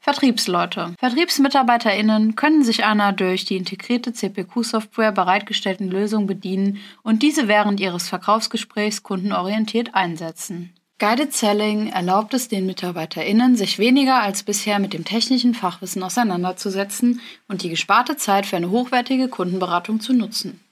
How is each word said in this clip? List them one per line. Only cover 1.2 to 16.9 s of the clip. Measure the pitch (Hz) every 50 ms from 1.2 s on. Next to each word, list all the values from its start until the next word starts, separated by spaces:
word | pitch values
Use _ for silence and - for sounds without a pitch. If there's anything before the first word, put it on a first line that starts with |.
| 349 349 - - 269 277 277 277 262 233 240 233 240 226 196 196 214 214 220 214 220 220 220
können | - - 302 320 311 277
sich | 226 220 - 208
einer | 214 214 208 208 202 196
durch | 190 196 185 185 185 -
die | - 196 185
integrierte | 185 - 196 190 - - 240 247 240 247 226
C-P-Q-Software | - - 185 202 - 180 - - 247 226 233 - 220 220 214 _ - 220 214 202
bereitgestellten | 196 180 180 185 208 208 - 208 - - 202 190 185 202 185
Lösung | 180 190 208 208 214 220 202
bedienen | 196 196 - - 185 190 190 196 196 196 202 - - - _ _
und | 220 220 220 277
diese | 294 294 320 269 196
während | 208 214 208 208 202 196
ihres | 180 190 175 175 175 -
Verkaufsgesprächs | - 180 - - 208 226 220 - - 220 - _ - 214 208 214 208 - _
kundenorientiert | - 202 185 180 202 190 180 180 190 208 220 220 214 - 226 240 233 -
einsetzen. | 190 190 175 170 160 175 160 160 - - - 180 170 175 180 _ _ _ _ _ _
Guided | - 208 226 247 302 294 -
Selling | - - 208 208 208 214 214 214 214 214 214
erlaubt | - 185 180 180 185 202 220 214 -
es | 254 - -
den | 226 196 190
MitarbeiterInnen, | 190 185 - - 180 175 170 160 160 - 170 156 - 196 220 247 254 247
sich | 220 196 - - -
weniger | 202 240 254 285 277 262 262 226 214
als | 202 196 202 -
bisher | - 208 - - 214 208 202
mit | 196 190 196
dem | - 165
technischen | - 202 233 226 - 262 247 240 247 226
Fachwissen | 208 185 180 175 - - 180 - 190 185
auseinanderzusetzen | 185 - 254 240 214 185 175 180 180 185 180 - 208 190 190 196 196